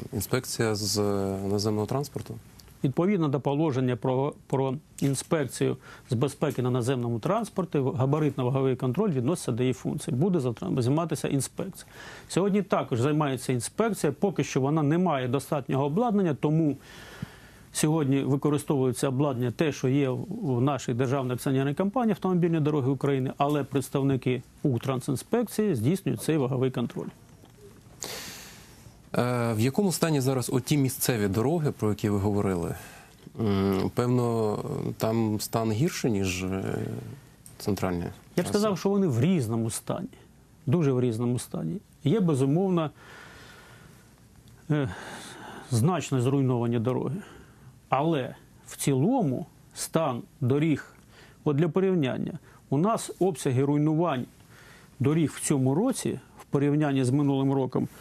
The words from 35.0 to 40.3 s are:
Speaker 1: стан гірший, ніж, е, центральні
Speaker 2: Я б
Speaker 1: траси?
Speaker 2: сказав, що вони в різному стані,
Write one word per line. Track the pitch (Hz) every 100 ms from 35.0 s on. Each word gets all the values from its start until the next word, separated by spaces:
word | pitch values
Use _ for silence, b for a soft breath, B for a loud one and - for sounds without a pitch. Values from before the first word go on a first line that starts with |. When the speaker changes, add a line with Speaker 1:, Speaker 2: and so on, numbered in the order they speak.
| 113 113 110 107
Speaker 1:
стан | - 117 110
гірший, | 110 151 - 131
ніж, | 101 95 90
е, | 92 95 - - - - - - - - - -
центральні | - 95 92 87
Speaker 2:
Я | 87
б | - - -
Speaker 1:
траси? | 180
Speaker 2:
сказав, | 208 214 180
що | 196
вони | 202 185
в | 117
різному | 151 185 110 117 113
стані, | - - 123 - - -